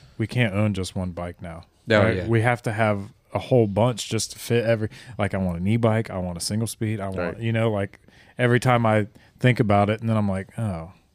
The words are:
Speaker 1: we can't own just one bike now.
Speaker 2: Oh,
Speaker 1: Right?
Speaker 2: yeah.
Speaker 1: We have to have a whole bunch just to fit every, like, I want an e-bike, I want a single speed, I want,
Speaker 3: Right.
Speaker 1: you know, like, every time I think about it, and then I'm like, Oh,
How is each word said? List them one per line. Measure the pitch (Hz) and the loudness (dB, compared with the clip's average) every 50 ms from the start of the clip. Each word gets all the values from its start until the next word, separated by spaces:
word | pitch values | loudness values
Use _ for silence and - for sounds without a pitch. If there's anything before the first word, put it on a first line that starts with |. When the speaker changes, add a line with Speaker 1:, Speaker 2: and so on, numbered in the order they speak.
| - - _ - | -20 -16 _ -6
Speaker 1:
we | 113 101 | -6 -4
can't | - 123 123 107 92 | 0 0 0 0 2
own | 101 107 107 101 | 0 0 0 0
just | 95 92 - - | -2 -6 -6 -6
one | 101 92 92 | -6 -6 -6
bike | 85 90 87 87 87 - | -6 -8 -10 -10 -10 -12
now. | 98 87 80 80 - _ _ _ - - | -14 -14 -14 -16 -18 _ _ _ -2 2
Speaker 2:
Oh, | 113 104 | 4 4
Speaker 1:
Right? | 101 110 113 95 | 4 4 2 0
Speaker 2:
yeah. | 90 110 | -2 0
Speaker 1:
We | 117 113 | 0 2
have | 107 123 123 117 - | 2 2 0 0 -2
to | 123 | -4
have | 107 107 117 107 107 101 98 107 - _ _ _ - | -2 0 0 0 0 -2 -4 -10 -16 _ _ _ -8
a | 101 | -6
whole | 95 - 131 123 113 104 | -2 2 4 4 4 4
bunch | 98 104 110 127 120 98 - - | 2 2 2 2 0 -2 -6 -4
just | 113 110 - - | -4 -4 -4 -6
to | - - | -10 -10
fit | - - 120 120 110 | -4 0 0 0 2
every, | 113 117 107 110 107 - - - - - - | 2 0 0 -2 -6 -8 -10 -20 -12 -4 -4
like, | 104 98 - | -2 -2 -2
I | 98 | -2
want | 95 90 87 85 | -2 -2 -2 -2
an | 90 101 | 0 0
e-bike, | 110 117 113 113 110 113 113 - | 0 2 2 2 2 2 -2 -4
I | 92 92 | -6 -6
want | 90 90 87 85 | -6 -6 -8 -8
a | |
single | - - 104 107 117 107 | -6 -4 -4 -4 -4 -4
speed, | - - 117 107 110 104 | -6 -6 -4 -4 -4 -4
I | 98 98 | -6 -6
want, | 95 92 87 85 92 | -6 -4 -4 -6 -6
Speaker 3:
Right. | 104 | -6
Speaker 1:
you | 117 113 | -4 -2
know, | 113 113 113 117 | 0 0 0 0
like, | 107 101 98 98 - - _ _ _ - _ _ _ - | 0 0 -4 -4 -8 -16 _ _ _ -20 _ _ _ 0
every | 123 120 120 123 | 2 4 4 4
time | - 127 123 117 117 | 4 4 2 4 4
I | 113 110 107 104 101 _ - _ _ _ - | 4 4 2 2 -2 _ -20 _ _ _ 0
think | - 127 120 - | 2 2 4 4
about | 131 101 104 101 104 101 | 4 4 4 4 4 4
it, | 107 107 | 0 -2
and | 117 113 | -2 0
then | 113 110 | 0 0
I'm | 104 101 | 0 0
like, | 95 95 98 - - - | -2 -4 -6 -8 -8 -6
Oh, | 113 107 92 82 82 92 - _ _ _ | -6 -6 -6 -6 -10 -14 -18 _ _ _